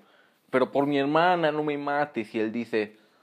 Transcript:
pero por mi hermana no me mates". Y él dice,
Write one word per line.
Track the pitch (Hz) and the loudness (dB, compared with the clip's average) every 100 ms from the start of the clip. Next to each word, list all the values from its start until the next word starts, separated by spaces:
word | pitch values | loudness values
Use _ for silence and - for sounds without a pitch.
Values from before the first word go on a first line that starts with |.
| _ _ _ _ _ | _ _ _ _ _
pero | 131 123 | 0 2
por | 135 139 | 0 0
mi | 139 | 0
hermana | 143 156 180 175 156 | 2 2 4 2 0
no | 151 | 0
me | 151 143 | -2 -4
mates". | 143 143 147 117 104 | -2 -2 -2 -4 -6
Y | 113 | -4
él | 110 | -4
dice, | 117 113 113 104 - _ _ | -4 -4 -4 -4 -10 _ _